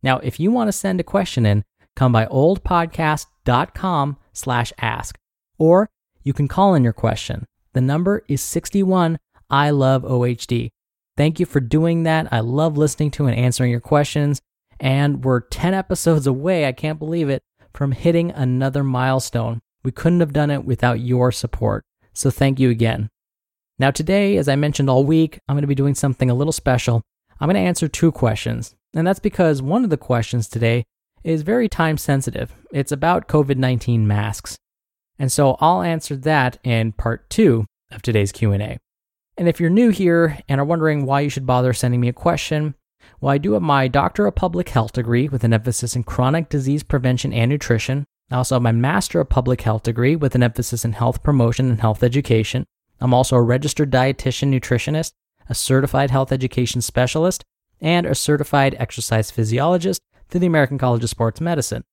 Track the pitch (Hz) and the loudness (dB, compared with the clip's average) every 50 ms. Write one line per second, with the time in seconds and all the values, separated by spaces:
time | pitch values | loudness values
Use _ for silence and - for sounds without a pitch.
0 | - 135 131 131 - 165 - - 156 190 233 247 233 214 196 - - 196 185 180 | 0 0 -2 0 -2 -6 -6 -2 -2 0 0 0 0 -2 -2 -2 -4 -4 -2 -2
1 | 170 - - 196 190 - - - 117 107 104 104 104 _ _ _ _ _ _ - | -4 -2 -2 -2 -2 0 -2 0 2 2 2 2 -2 _ _ _ _ _ _ 0
2 | 131 127 120 113 110 - - 131 139 165 196 185 - - 185 175 170 165 - - | 2 2 4 2 0 0 0 2 2 2 2 0 -2 0 0 0 0 -2 -4 -4
3 | 170 151 151 143 - _ _ _ _ - 123 120 151 - _ - - 190 180 151 | -2 -2 -2 -2 -4 _ _ _ _ 0 2 2 0 -2 _ -6 -4 -2 0 0
4 | 139 143 143 - _ _ _ - - - 123 120 117 - - - - 113 110 - | -2 -2 -4 -8 _ _ _ -12 -6 -4 -2 -2 -2 -4 -6 -6 -4 -4 -4 -6
5 | - - - - _ _ _ _ _ _ _ _ 160 160 170 185 214 - _ _ | -8 -12 -14 -18 _ _ _ _ _ _ _ _ 4 4 6 4 4 0 _ _
6 | _ _ _ _ - 139 135 - 147 139 - - 190 202 185 151 127 120 110 - | _ _ _ _ -6 -4 -2 -2 -2 -2 0 2 2 4 4 4 4 2 0 0
7 | - 113 110 110 - - - - 117 - _ _ _ _ _ - 127 131 143 156 | -2 -2 -2 -2 -4 -8 -8 -8 -8 -14 _ _ _ _ _ -2 0 0 0 0
8 | 175 185 202 208 - _ 143 131 - - - 180 - - - 202 196 185 185 185 | 0 0 0 -2 -2 _ -4 -4 -4 -4 -6 -6 -6 -2 -2 0 2 2 2 2
9 | 175 165 165 156 _ _ _ _ _ _ - 139 147 147 147 143 135 131 135 131 | 2 0 0 -4 _ _ _ _ _ _ 0 2 2 2 2 4 4 4 2 2
10 | 120 - 127 123 123 123 123 117 - - 123 117 117 117 _ _ _ _ _ _ | 0 0 0 0 0 0 -2 -4 -4 -4 -2 -2 -2 -4 _ _ _ _ _ _
11 | _ _ _ - 143 156 160 - 180 - - 147 131 113 127 156 160 170 170 165 | _ _ _ 0 0 0 2 0 -4 0 0 -2 -2 0 0 2 2 2 0 0
12 | 165 165 160 160 160 - - 117 110 117 123 143 156 165 151 143 156 147 - - | 0 0 0 0 0 0 -2 -2 -2 0 0 0 0 0 2 2 0 0 0 0
13 | 156 151 - - 147 135 117 - 127 123 120 - 131 123 120 120 - - 156 147 | -4 -4 -2 0 0 0 0 2 0 0 2 2 0 0 0 -2 -2 2 2 2
14 | 147 - - 151 147 143 147 - _ _ _ _ _ _ _ - - 135 131 139 | 2 2 0 -2 0 0 -2 -4 _ _ _ _ _ _ _ -6 -2 0 0 2
15 | 143 147 143 131 123 131 127 123 117 _ - - - 175 190 190 185 _ 190 - | 2 2 0 0 0 0 0 0 0 _ -8 -4 -2 0 0 0 -2 _ -4 -2
16 | - 170 165 151 135 139 131 131 143 175 190 175 151 135 127 - - 156 156 156 | 2 2 2 2 2 0 -2 0 -2 -2 0 0 0 -2 -2 -4 -6 -6 -6 -6
17 | 151 156 165 170 160 139 139 131 _ _ _ _ _ _ _ - 143 139 135 - | -6 -6 -4 -2 -2 -2 -2 -4 _ _ _ _ _ _ _ -4 -2 -2 -2 0
18 | - 170 165 170 170 170 - - 135 127 127 127 135 135 131 143 139 135 127 123 | 2 2 2 2 2 0 -2 -2 -2 0 0 0 0 -2 -2 -2 -2 -2 -2 0
19 | 127 131 131 131 - - - 117 113 117 117 113 _ _ _ _ _ 131 123 - | 0 0 0 0 -2 -2 -4 -4 -4 -4 -6 -8 _ _ _ _ _ -8 -8 -2
20 | - 165 175 175 170 147 139 151 147 147 143 139 - - 131 - - 120 120 - | 0 2 4 4 2 2 2 0 0 0 0 -2 -2 -2 -2 0 2 0 0 0
21 | 120 123 123 123 123 127 120 - - 120 - - - 107 104 107 - _ _ _ | -2 0 0 2 2 2 0 -2 -6 -6 -6 -4 -2 -2 -2 -4 -6 _ _ _
22 | _ _ _ - - 139 127 - 139 135 135 131 135 127 120 113 117 113 117 - | _ _ _ -2 -2 -2 0 2 0 0 2 2 2 2 2 2 0 0 0 -2
23 | 107 107 _ _ _ _ _ _ _ _ _ _ _ _ _ _ 135 135 139 - | -6 -8 _ _ _ _ _ _ _ _ _ _ _ _ _ _ 0 0 0 -2
24 | 156 156 190 202 208 196 202 190 147 139 135 139 147 147 143 - 139 135 131 131 | -2 0 0 2 2 2 2 0 2 0 0 0 0 -2 0 0 0 2 4 2
25 | 139 139 160 160 160 156 - - _ - 139 143 143 143 139 135 139 143 139 - | 4 4 4 2 2 0 -2 -10 _ -4 -2 -2 0 0 0 0 0 0 0 0
26 | - 139 131 _ 135 127 123 123 143 156 160 - - - 127 120 - - 117 113 | 0 -2 0 _ 0 0 2 2 0 -2 -4 -4 0 0 0 0 0 0 0 -2
27 | - _ _ _ _ _ _ - 139 147 185 202 185 180 175 - - 151 - - | -2 _ _ _ _ _ _ -6 -2 0 0 2 2 0 0 -2 -4 -4 -2 2
28 | - 165 147 - - 117 110 107 - 120 117 117 110 - _ _ _ _ _ 160 | 0 0 2 2 0 0 0 -2 -4 -6 -6 -6 -8 -12 _ _ _ _ _ -2
29 | 160 180 190 - - 208 - - 185 160 151 135 131 135 165 240 262 214 160 143 | 0 0 0 0 -2 -6 0 2 2 2 2 0 -2 -2 0 0 0 0 -2 -2
30 | - - 127 120 113 - - 123 113 - - 117 117 117 120 120 117 _ _ _ | -2 -2 -2 -2 0 -2 -2 -4 -4 -4 -4 -2 0 0 0 0 -2 _ _ _
31 | _ _ _ _ - 170 165 156 151 160 220 247 240 208 - - 170 160 156 143 | _ _ _ _ -4 -2 -2 -2 0 0 0 0 0 0 0 0 0 0 0 -2
32 | - - 143 135 135 - - - 120 - - _ _ - - 139 139 - 147 135 | 0 0 0 0 0 -4 -6 -6 -8 -8 -10 _ _ -8 -4 -4 -4 -4 -4 -2
33 | 147 165 180 175 - _ - 156 147 139 143 127 131 127 127 117 - - 120 113 | 0 2 2 0 0 _ 0 2 2 2 0 0 0 0 0 -2 -2 0 0 2
34 | 110 107 104 104 104 110 107 - - - - - _ _ _ _ _ _ _ _ | 2 2 2 0 -2 -4 -6 -8 -12 -16 -18 -18 _ _ _ _ _ _ _ _
35 | _ _ _ _ 143 131 - - 147 135 131 - 147 160 175 185 180 175 165 160 | _ _ _ _ -4 -2 0 2 2 2 2 4 2 2 2 2 0 -2 -4 -4
36 | - - 151 135 131 151 156 147 131 127 123 - _ 131 120 113 113 113 107 - | -6 -8 -10 -6 -2 0 2 2 2 0 -2 -4 _ -2 -2 0 0 -2 -4 -4
37 | - 117 113 - _ _ - - 220 175 123 113 107 - _ _ _ _ - - | -6 -6 -6 -6 _ _ 0 4 4 4 4 4 0 -6 _ _ _ _ -20 -10
38 | - - 113 107 101 98 - - - 107 101 98 104 - 85 - _ _ _ _ | -6 0 0 2 0 0 -2 -2 0 0 0 0 -2 -6 -8 -12 _ _ _ _
39 | _ _ _ _ _ _ _ - 180 175 160 - 175 165 175 214 247 233 202 - | _ _ _ _ _ _ _ -2 0 0 0 2 0 2 4 4 4 4 2 2
40 | 196 175 170 170 170 160 147 - - - 139 135 143 147 170 165 156 160 151 147 | 2 2 4 4 2 2 0 -4 -6 -2 -2 0 0 0 0 0 0 0 0 0
41 | 139 131 135 139 147 143 135 - 135 123 127 127 127 127 123 - - 123 123 123 | 0 0 0 0 0 -2 -4 -6 -2 0 0 2 2 2 0 0 0 0 0 2
42 | 123 123 123 - - 170 170 151 - - 156 151 151 156 139 _ _ _ _ _ | 0 0 -2 -2 -2 -2 -2 -2 -4 -4 -4 -4 -4 -4 -8 _ _ _ _ _
43 | _ - _ _ - 139 139 143 147 196 208 208 175 156 143 139 131 131 123 139 | _ -20 _ _ -2 0 0 0 2 0 0 0 2 2 2 2 2 2 0 0
44 | 139 180 - - 208 208 185 - - 185 170 175 180 - - 131 113 104 - 127 | 0 0 0 0 0 0 0 0 -2 -2 -2 -4 -6 -2 -2 -2 -2 -2 -4 -6
45 | 117 117 117 120 135 151 139 127 113 117 113 110 110 123 117 - - 117 - 127 | -2 0 0 0 0 0 -2 -2 0 2 2 2 0 -2 -4 -4 -4 -6 -6 -6
46 | 113 - - - 127 127 143 165 165 - - 147 131 135 143 151 - - - 143 | -6 -6 -2 -2 0 0 0 0 -2 -2 -4 -4 -2 -2 -2 -2 -2 -2 -2 0
47 | 123 127 127 127 - - - 117 117 120 143 147 - - 120 117 - - 131 139 | 0 0 0 0 -2 -4 -2 0 0 0 0 -2 0 0 0 0 0 -2 -4 -4
48 | 143 _ _ _ _ _ 135 127 127 - 135 123 120 117 113 117 120 135 165 202 | -4 _ _ _ _ _ -2 -2 -2 0 0 2 2 2 2 2 2 2 0 0
49 | 190 - - 175 156 - - 135 123 127 127 - - 117 107 110 - - 113 117 | -2 0 0 -2 0 2 0 0 2 0 -2 0 0 -2 -2 -2 -2 -4 -2 0
50 | 120 135 156 165 151 135 - 123 123 120 113 - 120 - - 117 - 123 110 - | 2 2 2 2 0 0 2 2 2 2 0 -2 -6 -6 -6 -4 -4 -4 -4 0
51 | 120 117 120 - - - 147 135 117 117 117 - 131 131 120 107 - 110 110 - | -2 -2 -2 0 0 0 2 4 2 2 2 0 0 0 0 0 0 0 0 2
52 | - 123 120 139 143 - 123 110 98 - - 127 - _ _ _ _ _ _ _ | 0 2 2 0 0 2 2 0 0 0 -4 -6 -8 _ _ _ _ _ _ _
53 | - 127 123 123 127 - 135 123 120 113 120 127 147 147 - - 151 139 127 131 | 0 2 4 4 4 4 4 2 4 4 2 0 0 -2 -2 -2 -2 0 2 2
54 | 127 135 135 - - 135 123 - - 139 135 127 - - 131 117 - - 151 156 | 2 2 -2 -2 -4 -4 -4 -2 0 0 0 0 0 0 -2 -2 -2 -2 -4 -4
55 | 160 - _ _ _ _ _ _ _ - 127 - - - 135 131 135 - - 127 | -4 -6 _ _ _ _ _ _ _ -8 -8 -6 -2 2 2 2 2 2 0 0
56 | 139 139 123 135 135 - 135 131 131 127 - - 123 117 - 127 117 - - - | 0 2 2 0 0 0 -2 -2 -2 -4 -2 -2 -2 -2 -2 -4 -6 -4 -2 0
57 | 127 127 - 160 160 180 180 - - _ _ _ _ _ _ _ - 156 170 175 | 0 0 0 0 0 0 0 -2 -10 _ _ _ _ _ _ _ -2 0 0 0
58 | 175 - 147 - - - 151 143 147 - - 143 135 135 131 - 120 - - - | 2 0 -2 -2 0 0 0 0 0 0 2 2 2 2 0 -2 -6 -6 -6 -8
59 | 113 - 117 110 107 - - - 113 107 113 123 139 160 180 180 165 190 185 - | -6 -2 0 -2 -2 -2 -2 -4 -2 0 0 0 0 2 0 0 0 -2 -4 -4
60 | _ _ _ _ - _ - 180 175 180 165 156 143 131 143 135 131 127 120 117 | _ _ _ _ -20 _ -2 0 0 2 4 4 2 2 0 -2 0 0 0 0
61 | 120 113 - - 117 113 110 - 165 170 175 151 120 - - 117 - _ | 0 -4 -4 -2 -2 -2 -2 -2 -4 -4 -2 -2 -2 -4 -6 -8 -10 _